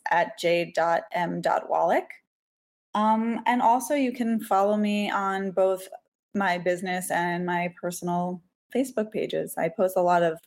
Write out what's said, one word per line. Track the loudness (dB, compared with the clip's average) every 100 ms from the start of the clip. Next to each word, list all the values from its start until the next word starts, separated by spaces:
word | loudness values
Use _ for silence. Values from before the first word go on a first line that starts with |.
| 0
at | 0 0 -2
j | 0 0 0
dot | 0 0 0 -2
m | -4 -2 -2
dot | 0 -2 0
wallach. | 0 2 0 -2 -10 _ _ _ _ _ _ _
Um, | 0 2 2 0 -2 0
and | 2
also | 4 4 2
you | 0 0
can | -2 -2 -2
follow | 0 2 4 2
me | 0 0 0
on | -2 -2 -2 -2
both | 2 2 2 -6 -18 _ _ _
my | -2 0 0
business | 0 -2 -2 -4 -2
and | -2 0 -2
my | -2 -2 -4 -6
personal | -8 -6 -4 -2 -2 -6 _ _ _
Facebook | -4 -2 -4 -4
pages. | -4 -4 -4 -6 -4
I | -4
post | 0 0 2
a |
lot | 4 4
of | 2 0